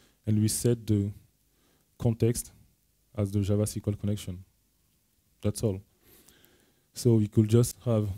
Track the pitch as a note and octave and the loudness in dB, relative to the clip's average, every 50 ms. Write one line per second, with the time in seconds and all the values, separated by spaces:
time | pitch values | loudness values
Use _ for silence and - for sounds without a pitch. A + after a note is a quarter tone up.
0 | _ _ _ _ - G#2+ G#2+ G#2+ G#2+ B2 - - - B2 A#2+ A#2 G#2+ G#2 G#2+ G2+ | _ _ _ _ -4 -2 0 2 2 0 0 0 0 0 0 0 0 0 0 0
1 | G2+ G#2 G#2 - _ _ _ _ _ _ _ _ _ _ _ _ _ _ _ - | 0 -4 -6 -12 _ _ _ _ _ _ _ _ _ _ _ _ _ _ _ -4
2 | - A#2+ A2+ - A2+ A2+ G#2+ - - - - - - _ _ _ _ _ _ _ | -2 -2 0 2 2 0 0 -2 -6 -12 -16 -20 -20 _ _ _ _ _ _ _
3 | _ _ - G#2+ G#2 G2 G2+ G#2 G2+ F#2 G#2 G#2 G#2+ G#2 - G#2+ - G#2+ G2+ - | _ _ -4 -4 -2 -2 0 -2 0 0 0 0 0 -2 -4 -6 -4 -4 -4 -4
4 | - G2+ G#2 G2+ - - F2+ F2+ F#2+ _ _ _ _ _ _ _ _ _ _ _ | -4 -4 -4 -4 -6 -10 -14 -14 -16 _ _ _ _ _ _ _ _ _ _ _
5 | _ _ _ _ _ _ _ _ - G#2 - - - A2 F#2+ F#2+ - _ _ _ | _ _ _ _ _ _ _ _ -4 -4 -2 -2 -2 -2 -2 -4 -8 _ _ _
6 | _ _ - - _ _ _ _ _ _ _ _ _ _ _ _ _ _ - - | _ _ -20 -20 _ _ _ _ _ _ _ _ _ _ _ _ _ _ -8 0
7 | - B2 A#2 A2 G#2+ G#2 - A#2 A2 G#2+ A2 A#2+ A#2+ - - - - B2 A#2 G#2+ | 2 4 4 4 2 2 2 2 4 6 6 4 4 2 -2 -6 -4 -2 0 0
8 | G#2 G2+ G2 | 0 -2 -6